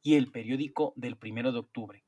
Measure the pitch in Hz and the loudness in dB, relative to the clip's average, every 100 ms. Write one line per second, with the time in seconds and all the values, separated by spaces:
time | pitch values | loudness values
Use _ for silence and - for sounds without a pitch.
0 | 147 151 131 120 110 131 147 - 151 - | 6 6 6 -4 -4 -4 -4 -2 -2 -2
1 | 123 120 110 113 123 120 113 - 107 98 | -10 -8 -10 -4 -2 -2 -6 -10 -12 -16